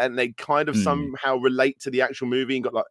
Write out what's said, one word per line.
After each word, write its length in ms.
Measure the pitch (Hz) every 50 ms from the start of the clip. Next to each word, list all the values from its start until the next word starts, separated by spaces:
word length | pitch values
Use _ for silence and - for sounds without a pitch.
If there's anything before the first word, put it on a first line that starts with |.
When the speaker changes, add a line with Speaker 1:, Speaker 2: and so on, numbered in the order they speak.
Speaker 1:
and 160 | 120 131 120 127
they 100 | 123 123 113
kind 360 | - - - 147 147 151 151
of 80 | 135
Speaker 2:
Mm. 80 | 107 -
Speaker 1:
somehow 520 | 165 143 143 147 139 131 131 - 135 131 127
relate 400 | 123 131 127 127 131 139 - -
to 100 | - 135
the 120 | 127 127 127
actual 260 | 123 135 - 135 123
movie 260 | 123 131 131 120 135
and 60 | 131 117
got, 100 | 123 117
like, 100 | 113 107 -